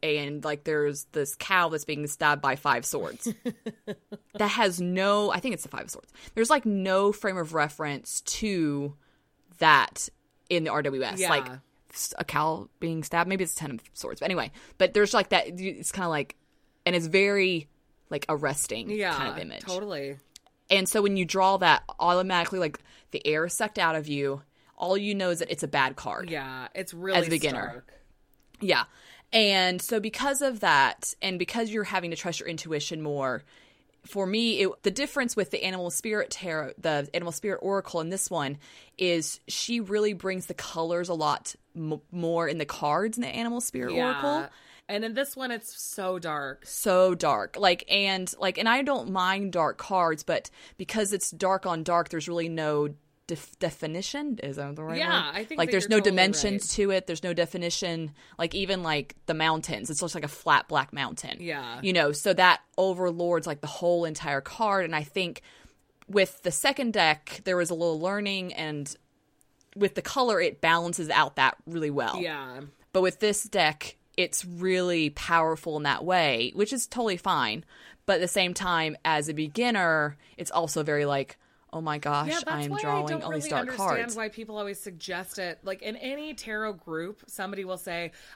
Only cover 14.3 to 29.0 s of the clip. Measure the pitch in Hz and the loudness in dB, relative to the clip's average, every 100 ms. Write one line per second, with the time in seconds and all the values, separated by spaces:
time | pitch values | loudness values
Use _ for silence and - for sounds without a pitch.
14.3 | 175 110 - - - 185 208 208 220 185 | -2 -4 -10 -14 2 4 4 4 4 4
15.3 | 180 - 180 190 131 - 196 175 151 - | 2 2 -6 -8 -6 -8 -4 -2 -2 -4
16.3 | - _ _ _ _ 175 175 160 190 202 | -10 _ _ _ _ 0 0 4 4 4
17.3 | 202 185 170 147 _ _ _ - 147 - | 4 2 0 -6 _ _ _ -8 -6 -2
18.3 | 147 143 135 - 110 160 214 185 143 135 | 0 0 -2 -4 -4 -6 -4 -2 -2 -4
19.3 | 151 165 - - 185 208 151 139 139 _ | -6 -10 -10 -6 -6 -6 -6 -8 -10 _
20.3 | - _ _ - 196 185 214 202 196 170 | -20 _ _ 4 4 6 4 4 2 0
21.3 | 190 190 190 175 - - - 170 180 190 | 4 4 6 6 6 4 0 2 4 4
22.3 | 175 170 185 160 - - - _ - 151 | 2 0 0 -2 -4 -16 -20 _ -4 0
23.3 | 151 170 - 220 208 170 160 151 143 139 | 0 0 -2 -4 2 2 2 -2 -2 -2
24.3 | 143 - _ _ - 175 196 202 202 180 | -4 -10 _ _ -4 0 2 2 0 0
25.3 | 170 - - 151 143 131 - 120 62 175 | 0 -2 -4 0 2 2 0 -8 -6 -6
26.3 | 156 135 131 127 - 185 170 190 185 160 | -8 -8 -10 -10 -10 -10 -8 0 2 2
27.3 | 165 151 117 92 - - - _ _ _ | 0 0 -2 -6 -10 -18 -20 _ _ _
28.3 | _ _ - 190 131 - - | _ _ -4 2 2 0 -8